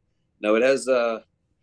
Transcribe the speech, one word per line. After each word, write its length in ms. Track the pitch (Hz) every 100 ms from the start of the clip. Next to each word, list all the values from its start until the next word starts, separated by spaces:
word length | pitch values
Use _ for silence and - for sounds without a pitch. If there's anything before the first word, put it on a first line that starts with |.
| _ _ _ _
no, 140 | 104
it 80 | 110
has, 240 | 131 135 120
uh, 360 | 127 117 110 - _ _ _